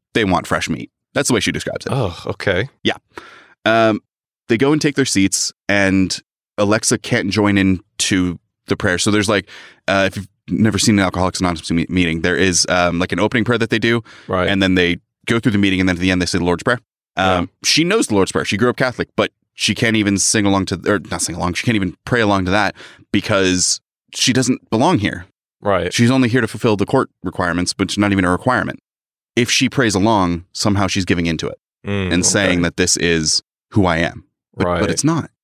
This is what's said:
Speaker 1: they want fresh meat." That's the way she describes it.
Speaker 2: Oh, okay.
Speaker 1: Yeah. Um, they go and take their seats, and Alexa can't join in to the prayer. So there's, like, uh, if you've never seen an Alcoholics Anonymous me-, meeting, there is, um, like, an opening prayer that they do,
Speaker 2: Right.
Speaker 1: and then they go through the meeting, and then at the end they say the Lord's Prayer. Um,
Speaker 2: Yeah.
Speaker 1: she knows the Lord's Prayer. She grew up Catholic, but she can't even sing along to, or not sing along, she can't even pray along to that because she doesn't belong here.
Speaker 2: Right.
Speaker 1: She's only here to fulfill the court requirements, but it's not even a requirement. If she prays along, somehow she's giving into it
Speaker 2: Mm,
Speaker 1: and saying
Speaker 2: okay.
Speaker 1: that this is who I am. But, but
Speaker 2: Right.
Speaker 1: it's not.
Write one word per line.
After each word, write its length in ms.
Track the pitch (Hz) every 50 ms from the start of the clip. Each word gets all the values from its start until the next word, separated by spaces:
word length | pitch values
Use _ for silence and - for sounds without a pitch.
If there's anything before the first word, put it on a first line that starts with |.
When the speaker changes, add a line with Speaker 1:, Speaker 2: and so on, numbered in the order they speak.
| _ _ -
Speaker 1:
they 100 | 120 110
want 220 | 95 90 78 -
fresh 220 | - 87 80 - -
meat." 200 | 80 58 58 - _ _ _ _ -
That's 140 | 131 147 -
the 60 | 127
way 60 | 104
she 100 | - - 78
describes 320 | 76 - - - - -
it. 80 | - -
Speaker 2:
Oh, 240 | 135 120 90 85 - -
okay. 420 | - - - - 104 92 92 117 - _ _ -
Speaker 1:
Yeah. 120 | 110 - - _ _ - - - - - - - _ _ _ -
Um, 360 | 107 113 113 113 113 107 - _ _ _ _ _ _ _ _ _ - 120
they 60 | 110
go 140 | 135 139 156
and 80 | 156 -
take 120 | 151 139
their 80 | 139 135
seats, 460 | - - 98 98 98 - - - - - _ _ -
and 520 | 101 101 98 95 95 98 92 85 - - _ _ _ _ _ _ - -
Alexa 400 | 104 101 107 110 - - 123 107
can't 320 | - - 123 113 - 98
join 260 | 92 107 104 101 101 101
in 220 | 95 95 95 87 - _ _ -
to 400 | - - 104 92 92 90 85 - _ _ _ _ _
the 100 | - 202
prayer. 220 | - - 101 90 87
So 120 | - 110
there's, 180 | 101 107 101 95
like, 200 | 107 98 95 - - - - - - _ - -
uh, 160 | 95 98 98 95 -
if 40 |
you've 120 | 104 95 - _ _ _ -
never 300 | 90 - 110 110 98 95
seen 200 | - 120 107 101
an 60 | 95
Alcoholics 360 | 90 - 90 92 92 - -
Anonymous 300 | 95 87 87 82 - -
me-, 160 | 85 85 82 -
meeting, 320 | 85 90 90 82 82 82
there 160 | 80 90 90
is, 300 | 71 92 95 87 87 - -
um, 300 | 87 90 87 87 85 85
like, 140 | 90 - 98
an 60 | 85
opening 260 | 104 107 - 120 104
prayer 140 | 117 123 110
that 120 | 113 107
they 80 | 123 113
do, 260 | 107 117 117 120 - - - - - -
Speaker 2:
Right. 200 | 98 92 90 90
Speaker 1:
and 140 | 101 98 95
then 120 | 95 92
they 240 | 92 90 85 87 - _ _ _ _ -
go 140 | - 117 117
through 120 | - 131 104
the 60 | 101
meeting, 220 | 101 98 95 92
and 80 | 92 92
then 80 | 90
at 40 | 85
the 100 | 92 92
end 100 | 92 90
they 60 | 90
say 120 | - - 90
the 60 | 87
Lord's 180 | 87 87 82 -
Prayer. 160 | 123 123 - _ _ _ _ _ _ -
Um, 280 | - 92 92 92 90 92
Speaker 2:
Yeah. 20 | - _ _ -
Speaker 1:
she 200 | - - 147 165
knows 220 | 175 202 226 - -
the 60 | 110
Lord's 180 | 98 92 - -
Prayer. 120 | 80 71
She 120 | - -
grew 120 | 98 117 123
up 60 | 104
Catholic, 320 | - 135 127 117 - - - -
but 160 | - 101 - _ _ _ _ _
she 200 | - - - 104
can't 220 | - 123 113 110
even 220 | 110 104 101 101 95
sing 260 | - - - 110 101
along 200 | 101 98 98 95
to, 140 | - 98 82 -
or 120 | - 104 92 - -
not 120 | 90 82 -
sing 120 | - 82
along, 200 | 87 85 90 85
she 100 | - -
can't 120 | - 113
even 200 | 104 95 90 - _ -
pray 160 | - 127 120
along 240 | 113 101 101 98 92
to 40 | 92
that 240 | 95 107 101 92 - - - - - - - - -
because 680 | 101 - - 107 98 95 92 92 90 90 - - - _ _ _ _ _ _ -
she 180 | - - 135 113
doesn't 360 | 135 127 123 123 - _ -
belong 280 | - 110 135 175 185 110
here. 280 | 104 82 - 92 87 _ _ _ _ _ _ _
Speaker 2:
Right. 320 | - 101 98 90 87 90 -
Speaker 1:
She's 180 | - 120 117
only 180 | 131 131 131 117
here 120 | 113 131
to 80 | 113 -
fulfill 280 | - 107 - 117 107
the 100 | 98 101
court 220 | - - 131 113 - _ _ -
requirements, 500 | 92 - - 92 87 85 87 90 - -
but 120 | - 98
it's 140 | 90 - 101
not 140 | 104 101 98
even 120 | 98 90
a 60 | 87
requirement. 500 | 90 87 - 127 123 107 87 85 - - _ _ _ _ _ _ _ _ _ _ -
If 140 | 120 123 -
she 180 | - - 135 117
prays 260 | - 143 127 110 92
along, 500 | 95 95 113 113 101 92 87 87 85 87 _ -
somehow 340 | - - 107 101 104 98 90
she's 160 | - 101 92
giving 200 | - 95 87 85
into 200 | 85 82 76 - -
it 100 | 50 - _ _ _ _ -
Speaker 2:
Mm, 260 | 101 101 101 95 90 87
Speaker 1:
and 140 | 90 87
saying 320 | - - 107 98 92 90 87
Speaker 2:
okay. 40 | 87
Speaker 1:
that 120 | 85 -
this 200 | - 90 87 -
is 460 | - - 87 82 82 78 78 - - - _ _ _ _ _
who 160 | - 107 92
I 120 | 90 82 80
am. 260 | 85 - - - - _ _ _ _ _ -
But, 80 | - 101
but 160 | 87 87 87 -
Speaker 2:
Right. 80 | 82
Speaker 1:
it's 140 | 82 - -
not. 260 | 151 165 147 - - _ _